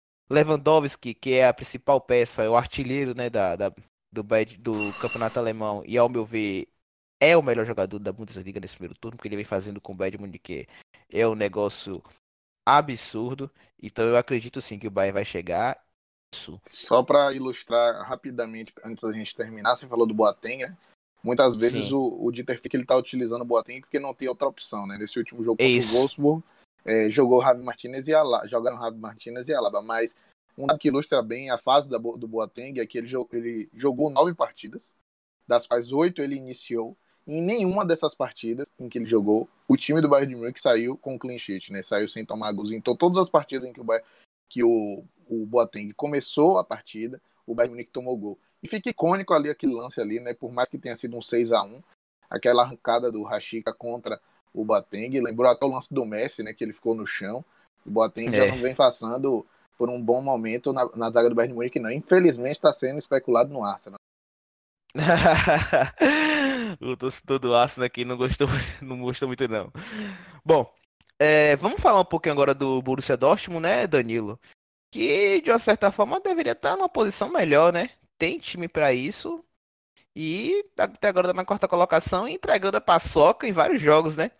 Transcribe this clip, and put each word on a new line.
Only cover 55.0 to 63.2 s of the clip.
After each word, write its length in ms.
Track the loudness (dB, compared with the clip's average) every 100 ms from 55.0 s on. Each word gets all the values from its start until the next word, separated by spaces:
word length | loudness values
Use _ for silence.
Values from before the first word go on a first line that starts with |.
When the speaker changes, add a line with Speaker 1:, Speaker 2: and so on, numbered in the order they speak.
| -6 -2
Speaker 2:
lembrou 280 | -2 2 4
até 160 | 4
o 40 | 2
lance 260 | -2 -6
do 100 | -6
Messi, 380 | -4 -4 -4 -6
né? 100 | -10
Que 120 | -8
ele 80 | -8
ficou 220 | -6 -4
no 120 | -2 -4
chão. 380 | -8 -8 -8 -12 _ _ _
O 60 | -4
Boateng 440 | 0 0 0 -2
já 120 | 4 4
Speaker 1:
É. 40 |
Speaker 2:
não 100 | 2
vem 140 | -2
passando 720 | 4 4 2 -4 -4 0 -2 -4 _ _ -4
por 100 | -4
um 140 | -2
bom 200 | 0 0
momento 500 | 0 -2 -2 -4 -2
na, 160 | -2 -2 -2
na 140 | 0
zaga 180 | 4 6
do 60 |
Bayern 180 | 4 0
de 40 | -2
Munique, 220 | -6 -4
não. 120 | -4
Infelizmente, 720 | -6 4 6 6 4 -2 0
tá 120 | 0
sendo 260 | 2 -2 -6
especulado 540 | -2 -2